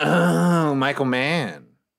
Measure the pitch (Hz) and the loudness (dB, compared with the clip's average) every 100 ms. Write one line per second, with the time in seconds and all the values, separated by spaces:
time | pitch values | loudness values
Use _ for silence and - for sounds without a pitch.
0 | 151 175 175 170 175 170 156 139 135 143 | -2 2 2 2 2 2 2 0 -2 0
1 | 127 127 143 170 110 76 - _ _ | -2 0 -2 -2 -4 -10 -20 _ _